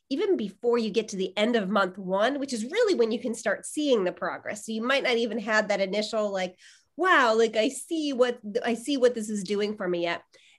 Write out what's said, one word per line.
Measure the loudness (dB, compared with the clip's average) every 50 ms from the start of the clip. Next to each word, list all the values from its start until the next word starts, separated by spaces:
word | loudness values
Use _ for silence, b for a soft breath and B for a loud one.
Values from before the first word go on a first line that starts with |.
| B -6
even | -4 -2 0 2 0
before | 0 0 -4 -6 _ -2 0 2 2
you | 2 0
get | 0 -2 -2 -2
to | -2
the | -4 -4 -2 0
end | 0 2 2 2
of | 2 2 2
month | 2 2 2 2 -2 -6
one, | -6 -2 0 2 2 2 0 -2
which | -4 -4 -4
is | -6 -6 -4
really | 0 2 2 2 4
when | 2 2 2
you | 0 -2
can | -2 -4 -6
start | -4 -2 -2 -4 -4 -6
seeing | -8 -6 -2 2 2 4 4 2
the | 0 -2
progress. | -2 -4 -6 -6 -6 -8 -8 -10 -8 -8
So | -8 -6
you | -4 -2
might | 0 0 0 2
not | 2 0
even | 0 0 -2 -2 -4
have | -2 0 2 2 2 2
that | 0 0
initial, | 0 0 -2 -2 -2 -2 -2 -2 -2 -2
like, | -2 -4 -4 -6 -8 B B B B B B B _
"Wow, | 0 2 4 6 6 6 4 4
like, | 4 4 2 2
I | 2 0 0
see | 0 -4 -8 -6 -4 -2 -2 0 2
what, | 2 2 2 0 -4 -8 -6 -6 -4 -2
I | -2 -4
see | -4 -2 -2 0 4
what | 4 4 4
this | 2 -6 -4
is | -4 -4 -4
doing | -2 -2 -2 -2 -2 -2
for | -4 -4 -2
me | -2 0 0
yet." | -2 -4 -4 -8 _ b b b b b